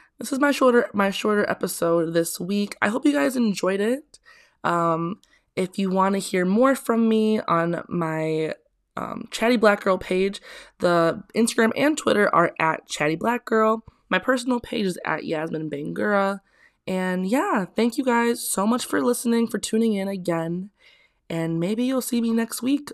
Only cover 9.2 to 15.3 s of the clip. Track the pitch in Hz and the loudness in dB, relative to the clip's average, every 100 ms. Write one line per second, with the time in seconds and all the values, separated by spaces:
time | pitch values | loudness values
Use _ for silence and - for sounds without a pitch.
9.2 | - - 226 247 214 202 - 185 - 185 | -10 -2 2 4 4 4 2 -2 0 0
10.2 | 196 196 - - - - 180 170 165 - | 0 -4 -14 -20 -20 -4 2 4 2 0
11.2 | - - 226 - 226 - 285 302 - 208 | -4 0 0 2 2 2 0 2 2 2
12.2 | 208 - 170 - 160 156 - - 151 160 | 4 4 2 2 -2 -2 -6 -4 -2 0
13.2 | 214 240 - 220 220 220 - _ - 185 | -2 -4 0 2 2 0 -4 _ -2 -2
14.2 | 185 262 240 247 - 233 196 170 - 156 | 2 0 0 -4 -2 -4 -2 -4 -4 -4
15.2 | - | -4